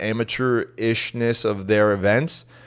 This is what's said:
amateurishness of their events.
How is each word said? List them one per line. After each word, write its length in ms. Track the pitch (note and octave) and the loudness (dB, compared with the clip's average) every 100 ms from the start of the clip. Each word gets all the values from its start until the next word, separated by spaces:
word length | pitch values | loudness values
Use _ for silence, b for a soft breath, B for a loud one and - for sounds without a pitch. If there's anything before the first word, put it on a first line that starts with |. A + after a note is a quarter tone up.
amateurishness 1400 | G#2+ A2+ A2+ - B2+ A#2 - - A2+ A2+ - A#2+ A#2 A2+ | -2 -4 -4 -2 0 0 -2 -2 -2 0 -4 -2 -2 0
of 220 | A2 G2+ F#2+ | -2 -2 2
their 260 | G#2+ G#2+ | 4 4
events. 540 | G2+ G2 A#2 E3 - B B | 2 2 2 0 -6 B B